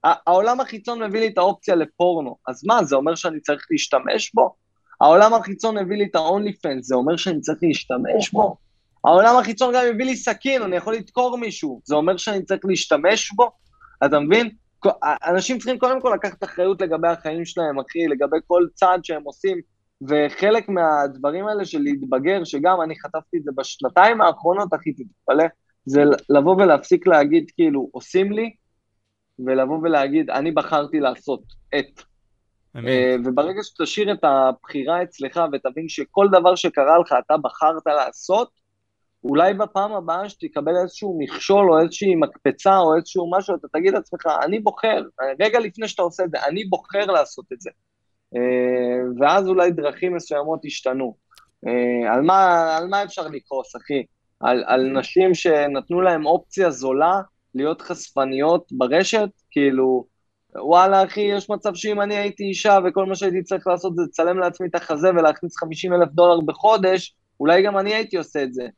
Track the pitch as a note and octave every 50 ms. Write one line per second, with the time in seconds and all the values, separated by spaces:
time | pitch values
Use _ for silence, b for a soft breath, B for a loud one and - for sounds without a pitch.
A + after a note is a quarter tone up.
0 | _ D#3 E3+ - _ - F3 F#3 G3+ A3+ B3 B3+ C4 B3 - A3 G3 - A#3+ A#3
1 | A3+ G#3 F#3+ A3 A3+ A3 A3 G#3 F3+ F#3+ G3 - _ - F#3+ E3+ D#3 D3+ _ _
2 | F3 F3+ F3 D#3+ D3 B2+ A#2+ _ _ - B2+ A#2+ - F#3+ A3 A#3+ F#3+ C#3 C3+ C3+
3 | C#3 D#3 E3+ E3 - F3+ D#3+ D3+ D3 - D3 C#3+ - _ E3 D3 - - - C3
4 | C3 - - A3 - - _ A3 - - - _ _ _ _ _ _ b b b
5 | - D3 D#3+ F3+ G#3 A3 A3+ A3+ - F#3+ G3 F#3+ - A3+ A3 G#3 G3 F3 G3+ G#3
6 | G3+ G3 - F3 D#3+ D#3+ F3+ G3+ G#3 G#3 G#3 _ _ E3+ C#3 C3 A#2+ B2 C3 B2+
7 | B2 C#3+ E3+ D#3+ - G3 E3+ D3+ - - D3+ D3 E3+ E3+ C#3+ - - _ C3 B2
8 | - - - A3 G3+ - - G#3 G#3+ G3 F#3+ _ _ _ _ _ _ _ _ _
9 | _ - D#3+ F3+ G3+ A3+ A#3+ B3+ A3+ F#3+ A3+ G3+ B3+ B3 A#3+ B3+ B3 A#3+ A#3 G#3
10 | B3+ C4 C4 G#3+ - - A3 - - C4+ C4+ B3+ A3+ F#3+ F3+ F3 E3 G#3+ A3 A3+
11 | G3 - _ B3 B3 B3 A#3+ A#3+ A#3 A3 F3+ - - D3+ B2+ A2+ _ - C#3+ D3+
12 | D3+ E3+ F#3+ F3+ - - G#3 G3 F#3 - F#3+ F#3+ - G3 F#3+ D#3+ - - - D3
13 | D3+ F3+ G#3+ A3 - - G#3 G3 A#3+ A#3 _ _ _ _ b b b b b b
14 | C3+ C#3+ C#3 D3 D3 D3 F3+ A3+ A#3+ A3+ - _ _ _ _ _ - G3 - -
15 | - D3 D3+ - - D#3 F3 F#3 F3+ - B3+ A#3 F#3 A3+ B3+ B3 B3+ B3 C4 C4
16 | B3+ B3+ G#3+ F#3 - G3+ F3+ _ - F#3+ - - F3+ F#3 G3 F3 G3+ E3+ D#3+ D#3+
17 | E3 E3+ E3+ D#3+ _ D#3 D#3 E3 E3+ E3 - F3+ E3+ D#3 C#3+ C#3 C3+ _ - E3
18 | E3+ D#3+ D3+ B2+ C#3+ C#3 D3 D#3+ D#3+ _ F3 F3 F3+ F3 _ - - F3+ F3+ F#3
19 | E3 - E3+ D3+ D3 C#3+ C#3 _ _ G3 F#3+ F3 E3+ _ _ _ _ _ _ _
20 | C#3 C3 D3 D3+ D3 D3 C#3+ - F#3 G3+ G#3+ A3+ G#3 - G3+ F3+ E3+ D#3+ D3+ D3
21 | C#3+ C#3 C3+ C3 C3 C#3+ D3+ F3+ G3 G#3+ G#3+ G#3 G3 - - D#3 C#3+ C#3+ C#3+ C#3
22 | C3+ C3 C3 C3 C3+ D#3+ F#3+ G3 F3 D#3 - C#3+ C#3+ F3 F#3 F3+ E3 D#3+ D#3+ -
23 | - D3 _ D#3+ D#3 _ - E3+ D3 D3 C3+ C3 C3 - - - C#3+ B2+ - F3+
24 | F#3 G#3+ A#3 A3 G#3+ F3 D#3 - - E3 F3+ G3 G3+ F#3+ E3 D#3 - D#3+ C#3+ -
25 | B2+ A2 _ _ _ - C3+ D3 D#3+ E3 - _ _ _ _ _ _ - C3+ C#3+
26 | D3 D3 C#3+ - - _ C#3+ C#3+ C#3 D#3+ F#3+ F#3 G3+ F#3 D#3 C#3 - - F3+ F3
27 | - F#3+ E3+ D3+ C#3+ D3 D3+ E3 D3 A#2 _ - E3+ D#3+ C#3+ C#3 C3 B2+ _ B2+
28 | A#2+ - - F#3 F#3+ G3+ G#3 G#3+ A3+ A#3 A3 _ _ _ _ _ _ _ _ _
29 | _ _ _ _ _ _ _ - B2+ B2+ C3 C3 C3 C3 D3+ D#3+ D#3 E3+ E3 D3
30 | C3+ C#3 C#3 D#3+ D#3 - - C3+ C#3+ E3 D#3+ D3+ C#3+ - D#3+ D3+ D3 - - D#3
31 | C#3+ C3 - - _ - C3+ A2 - - - - _ _ - D3 F#3 - _ -
32 | - _ _ _ _ _ _ _ _ _ _ _ _ _ _ B2+ A#2 A#2 C3 B2+
33 | B2+ B2+ B2+ B2 A#2+ C3 B2+ C3+ D3 E3 F#3+ G3+ G#3 - _ _ E3 D3+ - -
34 | G#3 G3 G#3 - - D#3 C#3 C3+ C3 C3 B2+ - _ - - D3 C3 C#3 E3 F3
35 | F3+ F3 _ - C#3 C3+ - E3+ E3+ D#3+ C#3+ C#3 _ C3 B2+ D3+ E3 D#3+ - -
36 | C#3 - _ - G3 G3+ F#3+ F#3 E3+ F3+ F#3 F3 - F3 - - C#3 C#3 D#3 E3+
37 | E3+ - D3 B2 B2 _ D3+ D#3 C#3+ B2 - - D#3 D#3 D#3+ D#3+ - E3 D3 D3
38 | C3+ C3 - - - - F3+ G#3+ A#3+ - _ _ _ _ _ _ _ _ _ _
39 | _ _ _ _ _ B2+ C#3 D3 E3 F#3 G3+ G3 G#3+ G#3 _ G3 G3 G#3 G#3+ G3+
40 | F3 E3 E3 F3+ G3 G#3 G3 _ - D#3 _ D3+ D3 D3+ E3+ F3+ F3+ F3+ - -
41 | - G3+ F#3 E3 D3 - - - - - G3 G3+ G3+ F#3 E3 D#3 E3 E3+ - -
42 | G#3 G3 F#3 E3 D#3 C#3 - - _ C#3 C3 _ - G3 F#3+ F#3+ F3+ D#3+ D#3 E3
43 | E3+ - - F#3+ F3 E3+ F3 F#3+ G3 G3+ F#3+ D3 - C#3+ _ D#3+ F3 F#3+ F#3+ G#3
44 | E3+ _ - E3 - E3 D3+ D#3+ - D#3 F#3+ A3+ G#3+ G#3 - - - A3+ G#3+ -
45 | - - _ - C3 C3+ C3+ C#3 F#3+ G#3+ G#3+ A#3+ A#3 G#3 F3+ - A3 G#3 - -
46 | F#3 F3 E3 - F#3 F3 D3+ C#3 - C#3 D#3 F#3+ A3 F#3+ F#3 E3 - _ F#3 G3
47 | G#3 G3 F#3+ E3 C#3 - - - F#3+ _ - A#2+ - - _ _ _ _ _ _
48 | _ _ _ _ _ _ - B2 B2 B2+ B2+ B2 B2 B2+ B2+ B2+ B2 B2 B2 B2+
49 | B2+ B2+ B2 A#2+ C3+ C#3+ E3 G3 G3 F#3 F#3+ F#3 F3 F3+ F3 E3 D3 D3 C#3 -
50 | - F#3 F3+ E3+ D#3+ - D#3 D3 C#3+ D3+ D#3+ D#3 - D3 C3+ - - C3 B2+ C3+
51 | C3+ B2 G#2+ _ _ _ b b b b b _ - A#2 A#2 B2 B2 B2 B2 A#2+
52 | A#2+ A2 A2+ B2+ C#3 E3 F#3 F#3+ F#3+ F#3 F3 E3+ E3 E3 D#3+ D#3+ E3+ F#3 G3 G3+
53 | G3+ F#3+ - - E3+ D#3 D#3 C#3 _ _ C#3 C3 C3 - - B2 _ - D3 C#3
54 | A#2+ _ _ _ _ _ _ _ - A#2 B2 B2+ - - A#2 C3 C3 C3 C3+ C3+
55 | B2 - - F3 F#3 F#3+ F3+ E3+ - F3+ D#3 D3 D3 C#3+ C#3 C3+ B2 _ F3 F3
56 | F#3 F#3 F3 D#3+ D3+ D3 E3 F#3 - _ - G3 F#3+ F3 C#3+ B2 B2+ C3 C3 C3+
57 | D3+ E3+ F#3 G3 F#3+ _ _ _ _ _ _ B2+ C3+ D3+ D#3+ D#3 - - F3+ -
58 | - - _ - C3+ C3 C3 C3 C#3+ D#3 E3+ F3 F3 _ - B2+ B2+ B2 C3+ E3
59 | F#3+ F#3 - A3 G#3+ G3+ - _ _ _ - D3 C#3+ C#3 C3 C3 C3 C3 C3 B2+
60 | A#2+ _ _ _ _ _ _ _ _ _ _ - G2+ C#3 E3 F3 F#3 F#3+ G3 G3
61 | F#3+ F#3 - G#3 G#3 G3+ G3+ G3+ G3 - G#3+ G3 _ G#3 F#3 F3 - G#3+ G#3 G3+
62 | G3+ G3+ G#3 G#3 G3+ G3+ G3 _ G3+ G3 F#3+ F3 - G#3+ G3+ G3 F#3 F#3 - G3
63 | F#3+ F#3+ F#3+ F3+ G3+ G3 F3 F#3 F3+ - G3 F#3 - F#3+ F3+ F3 F3+ F#3+ F3 E3
64 | F3 D#3 - - E3 F3 F3+ F#3+ F3+ F3 F3 - F#3 F3 - F3 - - E3 D3
65 | D#3 F#3 F#3 F3 E3+ D#3 D3+ - - E3+ - - - D#3+ D#3+ D3+ - F#3 F3+ F3
66 | F3 - C#3+ E3 F3 F3 F3 E3+ D#3+ D3+ D3+ - - G#3 A3 A3 F#3+ F#3 F#3 F#3
67 | F3+ - _ _ _ _ _ _ C#3 D3 E3+ F#3 F#3+ G#3 G3+ G3 F#3+ G3+ G#3+ A3
68 | A3+ A3 - F3+ D#3 - _ D3+ C#3 C3 B2 B2+ B2 A#2+ -